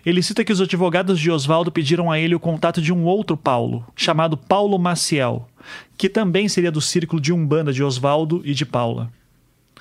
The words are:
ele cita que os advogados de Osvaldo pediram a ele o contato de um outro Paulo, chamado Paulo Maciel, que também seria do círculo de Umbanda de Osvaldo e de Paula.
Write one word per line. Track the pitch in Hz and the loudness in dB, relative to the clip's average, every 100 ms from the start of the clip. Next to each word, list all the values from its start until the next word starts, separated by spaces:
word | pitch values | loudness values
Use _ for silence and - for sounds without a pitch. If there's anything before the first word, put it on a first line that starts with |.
ele | 165 180 | 0 2
cita | - 214 | 2 0
que | 220 | 0
os | 190 | 0
advogados | 190 175 180 170 190 185 | 0 0 2 2 2 0
de | 160 | 2
Osvaldo | 165 139 160 170 | 0 2 0 0
pediram | 170 143 170 170 | -2 0 0 0
a | 156 | 0
ele | 165 | 0
o | 170 | 0
contato | 170 156 170 170 | -2 -2 -2 0
de | 156 | 0
um | 180 | 0
outro | 170 196 214 | 2 0 0
Paulo, | 156 147 123 120 117 117 - | -2 0 0 0 -4 -8 -4
chamado | - 160 160 151 | -2 2 0 0
Paulo | - 190 208 190 | 0 2 2 0
Maciel, | 175 170 - 151 123 120 120 - - - - - | 0 -2 0 0 0 -2 -10 -20 -20 -20 -20 -2
que | 190 | 0
também | 226 202 180 208 | 2 2 2 0
seria | - 175 | 0 0
do | 156 | 0
círculo | - 180 165 165 | -2 -2 0 -2
de | 139 | 0
Umbanda | 175 151 151 147 | 0 2 0 0
de | 131 | 0
Osvaldo | 143 127 139 151 160 175 | -2 0 2 2 0 -2
e | 143 | -2
de | 135 139 | -4 -2
Paula. | 123 117 120 120 - _ _ _ _ _ - | -2 -2 -4 -8 -12 _ _ _ _ _ -20